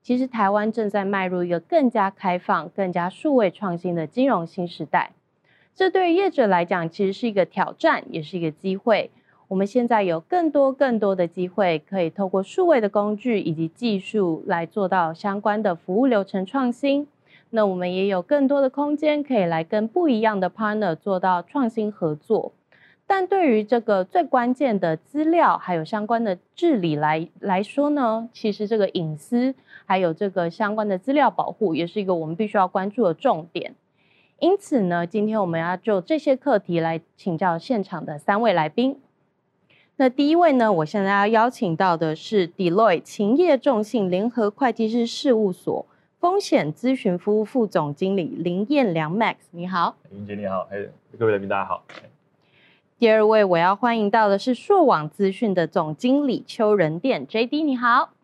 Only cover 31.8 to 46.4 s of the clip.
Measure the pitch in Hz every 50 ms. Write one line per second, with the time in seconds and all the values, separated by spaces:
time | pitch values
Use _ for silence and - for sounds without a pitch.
31.8 | 170 170 - 214 196 185 180 165 160 156 165 170 220 208 - 208 185 180 - 196
32.8 | 185 208 - 254 220 175 160 - - 262 208 160 160 - _ 175 - - - _
33.8 | _ _ _ _ _ _ _ _ _ _ _ _ 269 339 392 392 - - 311 247
34.8 | 196 175 175 175 170 175 - 214 208 214 214 220 196 175 165 165 165 175 185 185
35.8 | _ 226 208 185 170 - 320 294 - 294 262 254 - 294 240 202 - - 170 165
36.8 | 165 160 165 165 _ _ _ _ - 196 165 151 196 180 165 165 - - 254 208
37.8 | 190 - 190 160 - - 151 147 - - 202 208 240 226 180 170 156 156 _ -
38.8 | 247 269 262 - _ _ _ _ _ _ _ _ _ _ _ _ _ _ _ _
39.8 | _ _ _ - 269 254 247 - 285 285 320 339 349 320 269 254 226 220 196 160
40.8 | 156 151 - 208 196 190 202 202 202 214 226 220 226 254 254 - 226 175 160 -
41.8 | 196 185 170 160 165 160 156 156 - - 220 202 175 165 _ - 190 170 170 208
42.8 | 226 208 175 139 - - - - 202 202 247 294 370 349 285 240 - 294 247 214
43.8 | 214 208 - 233 196 180 180 185 208 247 - 247 214 202 - - 277 240 220 -
44.8 | 226 214 226 247 233 233 - - - 285 240 220 214 190 180 - _ 160 - -
45.8 | - _ _ _ _ _ _ _ - 349 381 403